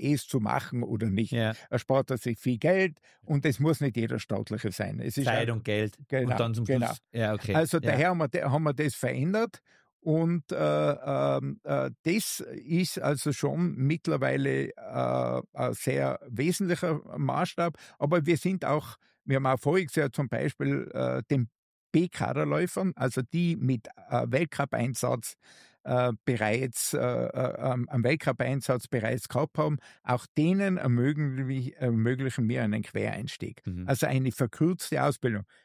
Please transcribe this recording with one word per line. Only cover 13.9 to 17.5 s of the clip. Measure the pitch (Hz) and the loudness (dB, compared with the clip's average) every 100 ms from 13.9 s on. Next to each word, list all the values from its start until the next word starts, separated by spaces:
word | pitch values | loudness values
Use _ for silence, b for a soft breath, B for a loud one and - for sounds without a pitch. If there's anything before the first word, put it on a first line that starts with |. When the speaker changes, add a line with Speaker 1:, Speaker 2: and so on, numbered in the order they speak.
| 156 - 151 131 135 139 135 135 - | 0 0 0 2 2 2 0 -2 -6
Speaker 1:
äh, | - 123 127 127 123 123 - | -8 -2 0 2 0 -2 -4
ein | - 127 | -4 -2
sehr | 113 - 139 135 123 135 | -2 -2 0 0 -2 -6
wesentlicher | 123 151 180 190 175 180 147 - - | -2 0 0 0 0 0 -4 -6 -4
Maßstab. | 135 131 175 | -2 0 -2